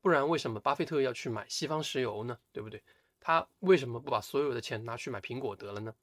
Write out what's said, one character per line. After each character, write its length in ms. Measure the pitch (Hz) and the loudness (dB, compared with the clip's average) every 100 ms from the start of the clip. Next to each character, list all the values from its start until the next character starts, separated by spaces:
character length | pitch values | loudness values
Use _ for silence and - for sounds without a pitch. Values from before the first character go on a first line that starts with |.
不 80 | 190 | 6
然 180 | 156 143 | 6 4
为 120 | 165 | 2
什 100 | 135 | 0
么 100 | 107 | -2
巴 140 | 139 | 0
菲 100 | 139 | 0
特 180 | 165 156 | 0 2
要 120 | 135 | 2
去 160 | 117 - | 0 -4
买 160 | 113 104 | -4 -4
西 200 | - 143 | -6 -2
方 160 | 156 | -2
石 180 | 147 139 | -2 -2
油 220 | 123 104 | -2 -2
呢？ 120 | 117 117 _ | -6 -8 _
对 120 | - | -12
不 60 | 110 | -10
对？ 120 | 104 _ _ _ _ | -14 _ _ _ _
他 280 | - 165 165 _ | 2 2 2 _
为 180 | 185 180 | 4 4
什 100 | 127 | 4
么 120 | 120 | -6
不 100 | 135 | -2
把 100 | 117 | -2
所 220 | - 139 | 0 0
有 140 | 147 120 | 2 0
的 40 | |
钱 240 | - 113 | -4 -6
拿 140 | 117 117 | -6 -8
去 140 | - | -6
买 100 | 107 | -8
苹 160 | - 127 | -6 -4
果 180 | 135 98 | -4 -6
得 160 | 101 | -8
了 80 | 104 | -8
呢？ 140 | 110 110 | -8 -12